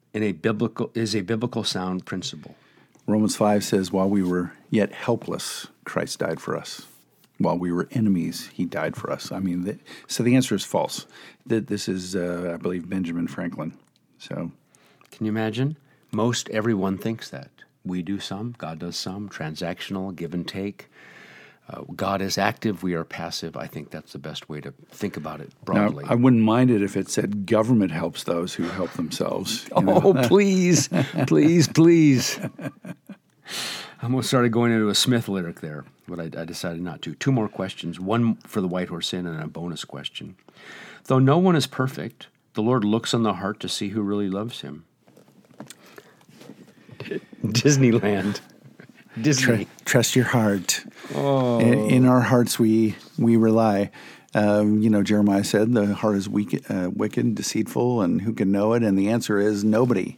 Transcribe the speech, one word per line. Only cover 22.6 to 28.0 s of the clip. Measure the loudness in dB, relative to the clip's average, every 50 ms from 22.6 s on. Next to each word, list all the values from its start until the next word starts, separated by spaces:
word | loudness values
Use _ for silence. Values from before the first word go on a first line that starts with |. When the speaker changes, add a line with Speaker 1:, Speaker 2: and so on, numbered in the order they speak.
| -4 -4 -4 -2 -4
Speaker 1:
we | -4 -4
are | -4 -6
passive. | -8 -10 -10 -10 -10 -8 -10 -10 -10 -10
I | -10 -12
think | -12 -12 -14 -14 -12
that's | -14 -16 -16 -16 -16
the | -14
best | -12 -12 -12 -12 -12 -12
way | -12 -12 -12
to | -14 -16 _ -20 _
think | -12 -8 -8 -8 -8 -8
about | -10 -10 -12 -12
it | -14 -16
Speaker 2:
Now, | -20 _ -6
Speaker 1:
broadly. | -2 0 2 2 2 0 -2 -2 0
Speaker 2:
I | 2
wouldn't | 4 6 6 6 6 6
mind | 4 4 6 4 4
it | 4 4 2
if | 0 -2
it | -4 -4 -2
said, | -2 -2 -2 -2 -2 -4 -2
"Government | 2 2 2 4 4 4 4 4 2
helps | 0 -2